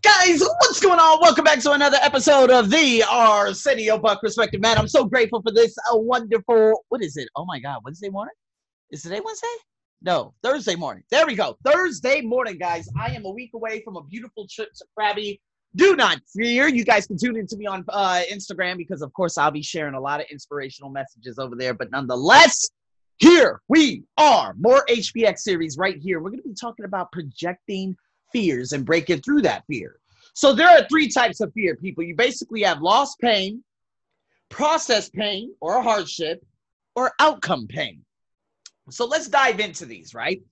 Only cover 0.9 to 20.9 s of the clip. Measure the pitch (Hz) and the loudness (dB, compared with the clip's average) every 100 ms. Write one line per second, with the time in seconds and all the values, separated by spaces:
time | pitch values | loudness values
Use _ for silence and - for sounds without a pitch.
0.9 | 349 320 320 339 302 311 294 262 285 285 | 6 6 8 6 6 4 2 2 2 4
1.9 | 277 285 277 247 285 254 254 208 277 294 | 4 2 2 4 6 8 6 4 2 2
2.9 | 233 214 240 226 208 202 190 294 247 220 | 2 2 4 4 4 2 -2 -2 -2 0
3.9 | 220 220 196 214 214 214 202 220 220 214 | 0 0 0 -4 -2 -2 0 0 2 2
4.9 | 311 226 254 226 233 226 214 226 226 226 | 2 2 0 0 -2 -2 2 2 0 -2
5.9 | 233 226 247 226 220 190 233 220 220 _ | -2 0 -2 -2 -4 0 2 4 2 _
6.9 | 247 180 143 123 - 175 151 127 135 113 | -6 -6 -8 -12 -12 -10 -12 -10 -12 -14
7.9 | 165 202 196 226 - _ _ _ _ _ | -14 -12 -10 -12 -14 _ _ _ _ _
8.9 | 151 170 196 415 427 466 466 _ _ _ | -18 -12 -10 -10 -10 -10 -12 _ _ _
9.9 | _ 175 170 117 _ 226 285 214 175 156 | _ -4 -2 -4 _ -4 -4 -4 -6 -6
10.9 | 98 _ 262 320 214 165 110 254 311 370 | -12 _ 0 0 0 -6 -4 0 0 0
11.9 | 208 247 285 233 247 240 180 175 170 165 | -4 -2 -2 -2 -4 -4 -6 -6 -6 -8
12.9 | - 226 240 202 208 247 226 220 220 220 | -8 -6 -8 -12 -14 -16 -12 -10 -10 -12
13.9 | 180 147 202 220 - 196 - 214 - - | -18 -16 -18 -18 -18 -18 -14 -14 -16 -20
14.9 | - 415 415 214 403 _ _ _ 180 381 | -6 -4 -4 -8 -12 _ _ _ 2 4
15.9 | 349 220 165 _ 190 233 240 285 254 226 | 4 2 0 _ -4 -2 2 2 0 2
16.9 | 220 196 190 247 226 196 202 208 190 180 | 2 0 -4 -4 -4 -8 -10 -8 -10 -8
17.9 | 208 196 180 175 202 196 175 180 180 165 | -2 0 0 -4 -8 -14 -8 -6 -6 -10
18.9 | 175 147 - 180 165 147 151 147 175 151 | -10 -12 -6 -6 0 -2 -2 -10 -8 -8
19.9 | 135 135 147 151 147 - 143 135 131 139 | -8 -6 -8 -8 -14 -14 -12 -12 -14 -14